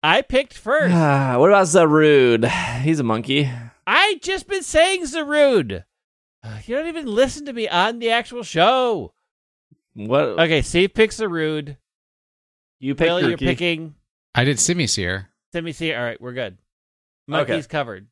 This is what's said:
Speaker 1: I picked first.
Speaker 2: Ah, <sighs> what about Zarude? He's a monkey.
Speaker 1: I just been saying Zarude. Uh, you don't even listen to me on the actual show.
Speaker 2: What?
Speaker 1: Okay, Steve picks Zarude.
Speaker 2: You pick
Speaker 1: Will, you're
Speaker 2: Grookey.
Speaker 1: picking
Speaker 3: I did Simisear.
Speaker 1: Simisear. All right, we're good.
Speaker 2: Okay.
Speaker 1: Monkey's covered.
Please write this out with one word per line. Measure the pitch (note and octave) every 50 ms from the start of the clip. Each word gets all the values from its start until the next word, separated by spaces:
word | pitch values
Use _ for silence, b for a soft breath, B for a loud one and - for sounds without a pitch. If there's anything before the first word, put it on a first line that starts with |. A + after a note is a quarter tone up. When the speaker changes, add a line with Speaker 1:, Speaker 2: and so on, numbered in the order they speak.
| -
Speaker 1:
I | D3+ F3 B3
picked | C4+ _ B3+ B3 - _ -
first. | - - G3+ F#3 G#3 G3 F3+ F3+
Speaker 2:
Ah, | E3+ D#3+ D3 C#3+ C3+ C3+ C3 B2
<sighs> | B2
what | C#3 F#3
about | G3+ G3+ F#3+
Zarude? | E3 D3+ F#3 E3+ D#3 D3+ D#3 D#3 D3+ D3 C#3 B2+ B2 A#2 A2+ A#2 - B B F2 A#2+ A#2 B2
He's | C3 D3+ D#3+ D3+
a | C3
monkey. | A2+ A2 A2 A#2 C3 C3+ C#3+ D3 C3 B2 A#2+ A#2 A#2 B B _
Speaker 1:
I | F3+ G#3+ D#4 F#4+ G#4+ G4+ D4
just | - F4 F#4+ F#4+ -
been | _ G4+ F#4+ D#4
saying | - - D#4 E4 F#4 G4 F#4 F4
Zarude. | C4+ C4+ E4 D4+ C#4+ D4 D4+ D4 C#4 B3+ G3+ C#3+ G#2+ G2 E2+ - _ _ _ _ _ _ _ _ _ _ _ -
Uh, | A2+ G#2+ G#2+ -
you | - A#3
don't | C#4 D#4+
even | E4+ D#4+ E4 D4+
listen | B3 G3+ A3 C4 C4 - D4+ D4
to | C#4+ B3
me | A#3 A3
on | - - A3+ F#3 A3 A#3 A#3
the | A#3 A3+
actual | A3+ A#3 A#3 - - A#3+ G#3+
show. | - - D#3+ E3+ G#3+ B3+ C4 B3+ A#3+ A3 F3 G#2+ D#2+ _ _ _ _ _ _ _ _ _ _ _ _ _ _ _ _ _
Speaker 2:
What? | A2 G#2 G#2+ B2 C#3+ D3+ B2 G2+ -
Speaker 1:
Okay, | E3 E3 E3 D3
Steve | B2 - - E3+ F#3 G3 _
picks | - A3 G#3+ - -
Zarude. | A3 G3+ E3+ E3 D#3 D#3 D#3 D3+ D3 C#3+ C#3+ _ _ _ _ _ _ _ _ _ _ _ _ _ _ _ _ _ _ _ _ _
Speaker 2:
You | C3 C3+ C#3
pick | C3+ E3 E3
Speaker 1:
Will, | E3+ F3+ F3
you're | - E3+
Speaker 2:
Grookey. | - C3+
Speaker 1:
picking | - C3 B2 F3+ F3 E3 D#3 E3 D#3+ D3+ _ _ _ _ _ _ _ _
Speaker 3:
I | A#2 B2
did | C#3 C#3+
Simisear. | G#2 - - F3 F3 D3+ G#2 - - F#2+ F2 F#2 F#2+ F#2+ _ _ _ _ _ -
Speaker 1:
Simisear. | E3+ E3 E3+ D#3+ - E3 D#3+ D#3
All | A#2 B2
right, | A#2 A#2 -
we're | - B2 B2
good. | B2+ A#2+ G2+ F#2 _ _ _ _ _ _ _ _ _ _ _ _ _ _ -
Speaker 2:
Okay. | D3 D#3+ C#3+ B2+
Speaker 1:
Monkey's | A2 - D3
covered. | - - D3+ C#3 A#2 G#2 F#2+ G2+ _